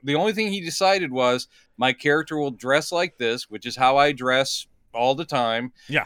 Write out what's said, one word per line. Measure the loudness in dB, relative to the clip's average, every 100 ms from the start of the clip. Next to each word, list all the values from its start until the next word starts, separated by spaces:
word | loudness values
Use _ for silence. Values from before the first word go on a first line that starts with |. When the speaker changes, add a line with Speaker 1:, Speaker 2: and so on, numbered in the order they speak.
Speaker 1:
The | -4 0
only | 0
thing | -2 -4
he | -4
decided | -6 0 2 2 0
was, | 0 2 2 -4 _ _ -2
"My | -2
character | 0 0 0 0 -4
will | -4
dress | -6 0 0 0
like | -2 -4 -2
this, | -4 -4 -8
which | -12 -10
is | 2
how | 4 6
I | 4
dress | 2 0 0 0 -4 -10 _ _
all | -2 0 0
the | -2
time, | -2 0 -2 -6 _ -4
Speaker 2:
Yeah. | -4